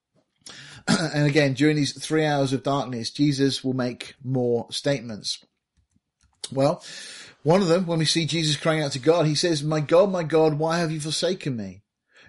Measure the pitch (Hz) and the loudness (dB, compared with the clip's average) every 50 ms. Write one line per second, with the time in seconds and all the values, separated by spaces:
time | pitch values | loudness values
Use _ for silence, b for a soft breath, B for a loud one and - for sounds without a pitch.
0 | _ _ _ _ _ _ _ _ - B B B B B B B B - 220 185 | _ _ _ _ _ _ _ _ -20 B B B B B B B B 0 0 0
1 | 170 147 139 147 147 147 143 156 143 139 131 127 147 156 151 151 139 131 - 135 | 0 -2 0 0 2 2 4 4 2 2 2 2 2 2 4 2 0 -2 -4 -8
2 | - - 156 156 156 151 147 143 139 127 135 131 - 143 139 143 113 123 127 117 | -6 -2 0 2 2 2 2 0 0 0 -2 -2 -2 -2 -2 -2 -2 -4 -6 -8
3 | 113 - - - 147 151 139 131 139 135 127 - - 131 127 131 123 123 117 - | -8 -8 -2 0 0 2 2 2 2 0 0 -2 -4 -4 -2 -2 -2 -4 -6 -8
4 | - - - _ 135 123 135 127 123 120 120 117 113 - - - - 143 143 123 | -14 -16 -16 _ -8 -4 -2 0 0 0 0 0 -2 -6 -8 -4 -2 -2 -2 -2
5 | 113 120 107 95 - - - - _ _ _ _ _ _ _ _ _ _ _ _ | -4 -10 -12 -10 -8 -8 -10 -10 _ _ _ _ _ _ _ _ _ _ _ _
6 | _ _ _ _ _ _ _ - - - - 135 135 147 175 - B B B B | _ _ _ _ _ _ _ -16 -12 -6 -2 0 2 2 0 -2 B B B B
7 | B B B B B B B B - 143 170 196 202 160 165 190 185 165 170 160 | B B B B B B B B 2 2 4 4 4 4 2 2 2 0 0 0
8 | 160 147 - 165 165 139 151 170 160 151 147 - - 165 156 156 151 139 139 135 | 0 0 0 0 0 0 -2 -2 0 -2 -2 0 0 0 0 0 -2 -4 -4 0
9 | 120 156 165 175 151 156 151 143 - 175 160 143 143 151 156 156 147 - 160 170 | 2 4 4 4 4 2 2 0 0 0 0 0 -2 -2 -2 -2 0 4 6 6
10 | 202 196 185 175 165 143 160 156 160 156 151 143 156 160 165 175 170 156 165 156 | 6 4 2 -2 -2 2 4 4 4 4 2 0 -2 0 0 0 -2 -2 -4 -6
11 | 147 156 151 - 185 170 190 185 - 147 127 113 101 92 92 101 _ _ _ _ | -6 -6 -4 -2 -2 -2 -2 -2 -4 -6 -6 -6 -8 -10 -12 -16 _ _ _ _
12 | _ b b b b | _ b b b b